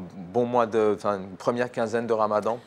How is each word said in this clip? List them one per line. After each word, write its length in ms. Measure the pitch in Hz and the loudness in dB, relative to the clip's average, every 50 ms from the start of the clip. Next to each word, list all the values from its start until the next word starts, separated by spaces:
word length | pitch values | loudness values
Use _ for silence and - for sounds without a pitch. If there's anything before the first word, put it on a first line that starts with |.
| 92 85 - | -6 -10 -12
bon 300 | 98 87 - - 123 120 | -14 -8 -2 0 0 2
mois 220 | 120 123 120 117 | 2 2 2 2
de, 260 | 104 113 110 107 107 104 | 2 2 4 4 4 2
enfin, 220 | 104 - 104 104 | 2 0 -2 -2
une 180 | 95 92 98 92 | -2 -4 -10 -12
première 340 | - - 135 120 120 123 120 | -4 -2 0 0 0 0 -2
quinzaine 340 | - 131 117 107 117 117 117 | -2 -4 -2 -2 -2 -2 0
de 80 | 113 117 | 0 2
Ramadan ? 460 | 107 107 107 104 107 104 110 120 123 - | 2 2 2 2 2 0 0 -2 -4 -8